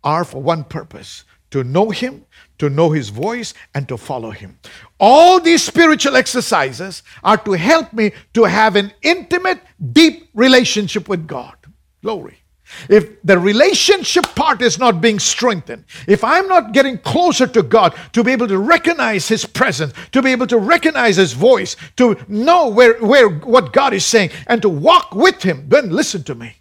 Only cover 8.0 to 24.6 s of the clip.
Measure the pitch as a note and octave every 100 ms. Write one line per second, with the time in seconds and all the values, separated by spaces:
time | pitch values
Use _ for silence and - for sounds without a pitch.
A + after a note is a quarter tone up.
8 | G#3+ - _ A3+ G#3 F#3+ A3 G3+ G3+ _
9 | D4 F4+ - F4+ F#4 F#4 _ _ C#3 A#2+
10 | D#4+ D#4+ _ G#3 C4 B3+ B3 G#3 G3 G#3
11 | - F3+ D#3 B2+ A#2+ _ _ _ _ _
12 | - G3+ - _ _ _ _ - - G#3
13 | G#3+ - F3 F#3 F#3 G#3+ F4+ G4 - G4
14 | C4+ F4 - - D#4 A#3+ A#3+ E3 B3 F3
15 | A#3 G#3 - - A#3+ F#3+ - A#2 _ -
16 | - G3+ B3 E4 G4 F#4 A3 A3+ C4+ A#3
17 | - E4 F4+ - B3 A#3+ C#3 A3 F3+ -
18 | - A#3 A#3 C4 A#3 F#3+ A3 E4 E4 E4+
19 | A#3+ G3+ - A3 - - B3 C3+ D3+ -
20 | - C4+ C4 B3 B3 A#3 G3+ E4+ D#4+ D4
21 | A#3 F#3 F3+ A#2 A3+ A3+ F#3 - - -
22 | B3 G3 - G#3 C4+ F4 C#4 G#3 B3 A#3
23 | G#3+ C#4 A3 D#3 B3+ A#3+ E3 - C#4 G3
24 | - A3+ E3+ - - A#3